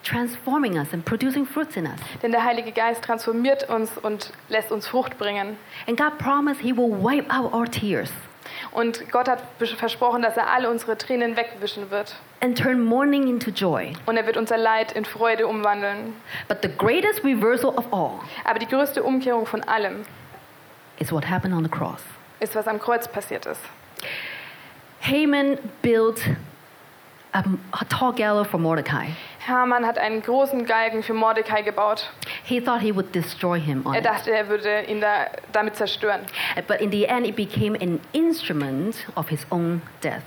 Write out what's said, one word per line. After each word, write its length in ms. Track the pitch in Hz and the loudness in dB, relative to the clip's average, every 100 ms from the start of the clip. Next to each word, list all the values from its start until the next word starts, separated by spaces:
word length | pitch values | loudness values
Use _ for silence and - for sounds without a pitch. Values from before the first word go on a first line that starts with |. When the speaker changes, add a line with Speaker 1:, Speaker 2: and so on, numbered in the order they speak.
Speaker 1:
transforming 720 | - 240 240 - - 294 247 170 | -2 -2 -2 -4 0 2 2 0
us 160 | 143 | -2
and 120 | 170 | -4
producing 420 | - 226 262 277 269 | -2 0 2 0 0
fruits 300 | 302 302 - | -2 -4 -4
in 100 | 165 | -4
us. 120 | - - - | -6 -12 -4
Speaker 2:
Denn 80 | 233 | 0
der 140 | 233 | 2
Heilige 260 | 247 233 226 | 2 0 -2
Geist 300 | 220 226 233 | 0 0 0
transformiert 680 | - 226 233 233 254 277 - | -2 -2 0 2 4 2 2
uns 200 | 226 220 - | 0 -2 -4
und 340 | 214 208 - - - | -4 -4 -8 -14 -2
lässt 220 | 214 214 | -2 0
uns 160 | 220 - | -4 0
Frucht 320 | 247 254 - | 0 0 -4
bringen. 380 | 202 202 196 214 - - - | -4 -2 -6 -8 -14 -10 -4
Speaker 1:
And 100 | 233 | 0
God 180 | 302 302 | 0 0
promised 420 | 233 277 285 269 | 2 2 2 0
he 160 | 233 247 | 0 2
will 140 | 302 | 2
wipe 380 | 202 214 285 - | 4 2 2 2
out 180 | 262 240 | 0 0
our 120 | 233 233 | 0 -2
tears. 420 | - 208 147 - - - - - - - | -2 0 0 -2 -10 -16 -20 -16 -12 -6
Speaker 2:
Und 380 | - 233 233 - | -2 -2 -2 0
Gott 160 | 247 254 | 0 2
hat 320 | 240 - - | 0 -4 -4
besch-, 160 | 226 | -4
versprochen, 460 | 220 233 - 240 240 | -2 -4 0 0 2
dass 160 | 233 226 | 2 2
er 140 | - | 2
alle 180 | 254 240 | 2 2
unsere 300 | 233 233 220 | 0 -2 -4
Tränen 360 | - 254 233 226 | -2 0 2 0
wegwischen 540 | 233 196 208 214 196 | -4 -6 -8 -6 -4
wird. 240 | 202 214 - - - | -4 -4 -12 -20 -2
Speaker 1:
And 160 | 247 240 | 0 2
turn 260 | 269 254 | 2 4
mourning 420 | 226 240 285 285 262 | 4 4 4 4 2
into 220 | 240 233 | 0 -2
joy. 440 | 190 190 131 87 156 | 0 2 2 -2 -6
Speaker 2:
Und 140 | - 226 | 0 0
er 80 | 220 | 2
wird 100 | 233 | 0
unser 220 | 226 226 | 0 2
Leid 340 | 226 220 220 | 4 2 0
in 140 | 233 214 | -4 -6
Freude 400 | 214 233 226 220 | 0 2 4 2
umwandeln. 680 | 214 208 202 202 202 226 220 - - - | 2 0 0 -2 -4 -8 -12 -12 -12 -6
Speaker 1:
But 100 | 208 | -2
the 60 | 185 | -2
greatest 560 | - 214 320 415 - | 2 2 4 2 2
reversal 460 | 277 233 220 240 262 | 2 4 4 4 2
of 160 | 254 240 | 0 -2
all 300 | 196 143 - - - | -2 -2 -4 -10 -4
Speaker 2:
Aber 140 | - 220 | -2 -2
die 80 | 233 | 0
größte 340 | 262 277 277 | 2 2 0
Umkehrung 440 | 254 262 262 233 226 | 0 2 2 0 0
von 160 | 220 | -4
allem 420 | - 226 196 190 214 - - - - - - - - - | 0 0 0 -6 -12 -18 -20 -20 -20 -20 -20 -20 -20 -8
Speaker 1:
is 120 | 147 | -4
what 160 | 160 139 | -2 0
happened 260 | 185 190 | -2 0
on 100 | 175 | 0
the 60 | 160 | 0
cross. 320 | - 85 - - - - - | -2 -4 -6 -14 -20 -20 -6
Speaker 2:
ist, 140 | 220 | -4
was 140 | 220 214 | -2 -2
am 100 | 214 | -2
Kreuz 300 | 233 233 233 | 0 0 0
passiert 380 | 202 - - - | -8 -6 -8 -6
ist. 140 | - - - - - - - - - - - - - - - | -10 -12 -20 -18 -14 -10 -10 -10 -12 -14 -18 -20 -20 -20 -8
Speaker 1:
Haman 580 | - 285 302 285 277 277 208 - | 0 4 4 4 4 2 -4 -2
built 380 | 240 226 226 220 - - - - - - - - - - - | 4 6 4 2 -2 -2 -6 -18 -20 -20 -20 -20 -20 -20 -2
a, 100 | 190 190 185 - | 0 2 -2 -4
a 120 | - - | -6 -2
tall 240 | - 254 | 2 2
gallows 340 | 240 208 208 202 | 2 2 2 2
for 120 | 170 | 2
Mordecai. 480 | 165 160 - 143 - 165 - - - | 2 2 0 -2 -4 -8 -14 -12 0
Speaker 2:
Haman 380 | 254 247 240 226 | 2 4 4 2
hat 120 | 233 | 0
einen 240 | 214 220 | 0 -2
großen 420 | 214 254 277 262 226 | 2 4 4 2 2
Galgen 360 | 226 226 220 | 2 2 -2
für 120 | 214 | -2
Mordecai 480 | 226 220 220 220 214 | 2 4 4 2 0
gebaut. 480 | 208 202 208 220 - - - - | 0 2 2 0 -4 -12 -10 -10
Speaker 1:
He 160 | - 247 | -2 0
thought 200 | 240 233 | 2 2
he 140 | 214 | 2
would 200 | 190 190 | 0 0
destroy 440 | 180 160 - 180 175 | -2 -2 -2 0 0
him 260 | 151 131 131 | 0 0 0
on 80 | |
Speaker 2:
Er 60 | 220 | 2
Speaker 1:
it. 60 | 226 | 2
Speaker 2:
dachte, 240 | 208 - | 0 0
er 180 | 220 208 | 0 2
würde 340 | 208 208 208 220 | 0 2 0 0
ihn 120 | 214 | 0
da, 260 | 208 202 - - - | 2 2 0 -6 -2
damit 240 | 214 220 214 | 0 0 -2
zerstören. 440 | - - 214 196 190 - - - 180 | -2 0 0 0 -4 -6 -4 -4 -2
Speaker 1:
But 140 | 202 | 0
in 100 | 208 | 2
the 140 | 208 | 2
end, 220 | 208 247 240 | 2 2 0
it 100 | 214 | -2
became 400 | 202 - 214 214 | -2 0 0 0
an 200 | 180 160 - | 0 -2 -2
instrument 840 | 311 330 320 - 156 139 135 190 226 - - | 2 2 2 -2 -2 0 0 -2 -4 -8 -6
of 120 | 151 | -4
his 180 | 156 - | -4 -2
own 320 | 175 170 170 - - | -2 0 -2 -6 -6
death. 200 | 156 110 | -6 -6